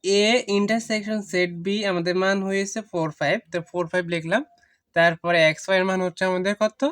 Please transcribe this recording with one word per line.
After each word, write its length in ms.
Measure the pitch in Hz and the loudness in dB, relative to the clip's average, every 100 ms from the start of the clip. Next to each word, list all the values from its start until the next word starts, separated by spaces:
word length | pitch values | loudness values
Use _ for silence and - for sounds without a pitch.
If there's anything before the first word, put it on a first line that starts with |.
A 200 | 185 202 208 247 240 202 | 2 2 4 2 2 0
intersection 600 | 202 226 226 220 208 214 196 | 2 0 -2 -4 -2 -6 -2
set 200 | 180 180 170 | 0 0 -2
B 20 | 175 208 202 | -4 -2 0
আমাদের 240 | 180 170 180 | -2 0 0
মান 140 | 190 196 190 | 2 0 0
হয়েছে 300 | 196 196 220 214 | -2 -4 -6 -6
ফোর 180 | 175 160 151 | -4 -4 -2
ফাইভ, 200 | 143 202 _ | -2 -2 _
তো 60 | 175 165 | -8 -6
ফোর 140 | 175 170 | -6 -2
ফাইভ 120 | 180 175 | -2 -2
লিখলাম। 280 | 170 160 208 302 _ _ _ _ - | -4 -2 -2 -2 _ _ _ _ 2
তারপরে 420 | 170 165 170 175 156 | 2 2 0 4 4
এক্স 120 | 156 - | 2 0
ওয়াই 120 | 190 | 0
এর 40 | 190 | 2
মান 100 | 190 185 | 0 -2
হচ্ছে 160 | 170 190 | -2 -2
আমাদের 240 | 185 185 208 | 0 -2 0
কত 180 | 214 - 277 | -2 0 -4